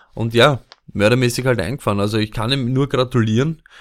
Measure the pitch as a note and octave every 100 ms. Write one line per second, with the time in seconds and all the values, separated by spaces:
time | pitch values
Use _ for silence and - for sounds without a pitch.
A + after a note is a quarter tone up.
0 | _ - A#2 A2+ C#3+ B2 _ - - G2+
1 | G#2 B2 A#2+ B2 B2+ A2+ F2 C#3 A#2 G2+
2 | G#2 A2 G#2+ A#2+ A2 C#3 A#2+ C3 C#3+ B2+
3 | B2+ B2 A2 A2 D3+ D#3 _ -